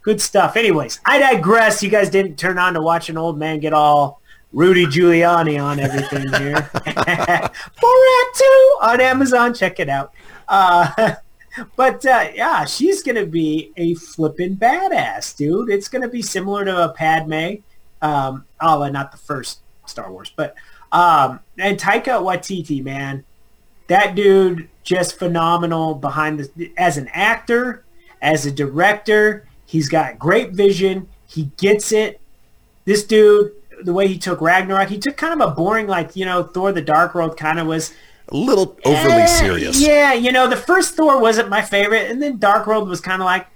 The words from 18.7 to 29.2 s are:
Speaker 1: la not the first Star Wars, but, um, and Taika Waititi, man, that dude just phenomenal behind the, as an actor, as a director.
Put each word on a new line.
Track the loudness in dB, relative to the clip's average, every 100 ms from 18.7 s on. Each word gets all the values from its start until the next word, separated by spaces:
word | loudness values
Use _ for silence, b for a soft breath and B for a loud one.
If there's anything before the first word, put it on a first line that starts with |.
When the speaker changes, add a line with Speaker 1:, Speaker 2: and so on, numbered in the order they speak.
| 0
Speaker 1:
la | -2
not | -6 -10
the | -14
first | -10 -10 -10 -16 -20 _ -18
Star | -16 -16
Wars, | -16 -16
but, | -8 -8 b b b b
um, | 2 4 4 2 -4 -18 -6
and | -4 -2
Taika | -2 -2 0 -2
Waititi, | -2 -4 -6 -10 -6 -8
man, | -6 -10 -10 -12 _ _ _ _ _ _ 0
that | 0 2
dude | 2 4 6 4 0 -10 _
just | -4 -2 -2 -4
phenomenal | -4 0 0 0 0 -2 -4
behind | -4 -6 -4 -4 -4 -10 -12
the, | -12 -2
as | -2 -2
an | -8
actor, | -2 -2 -2 -2 -2 -2 -10 _ b b b
as | -2 -2 -2
a |
director. | -6 -4 0 0 0 0 2